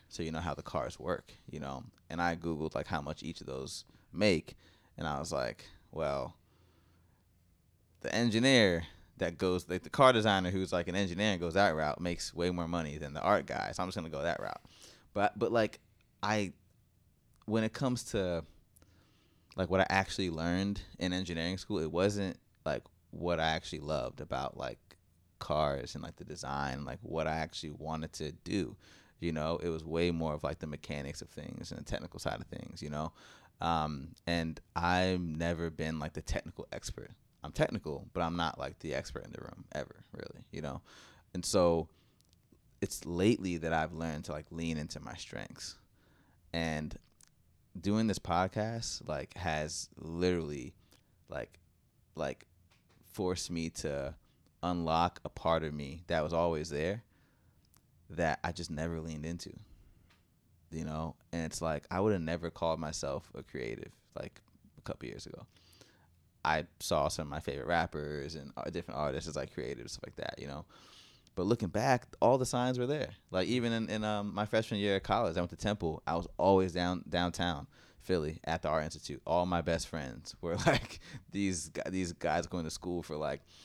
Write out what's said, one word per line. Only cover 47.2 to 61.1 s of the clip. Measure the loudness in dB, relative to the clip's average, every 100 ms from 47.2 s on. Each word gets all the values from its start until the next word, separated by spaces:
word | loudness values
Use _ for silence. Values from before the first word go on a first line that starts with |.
| -20 _ _ _ _ -4
doing | 2 4 2
this | 0
podcast, | 2 2 2 0 -2 -2 -6 -6 -4
like, | -4 -6 -4
has | -2 0 -2 -6 -10 -10
literally, | -6 2 4 4 0 -6 -8 -14 _ -20 _ _ -10
like, | -8 -8 -14 _ _ _ _ _ -4
like, | -4 -4 -14 _ _ _ _ _ -12
forced | -2 0 0 -2
me | -2 -2
to | -4 -4 -2 -4 -8 _ _ _ _
unlock | -2 0 4 4 4 0
a | -10
part | -2 2 4
of | 2
me | -4 -6 -8 0
that | 0
was | 2
always | 4 2 2 -2
there | 0 0 -2 -8 _ _ _ _ _ _ -20 _ _ -8
that | 0 0 2
I | -2
just | -4 -6
never | -4 -2 -2
leaned | -4 -6 -6
into, | -6 -8 -14 -18 -20 -20 -20 -20 _ _ _ _ _ _
you | -6 -4
know? | -4 -4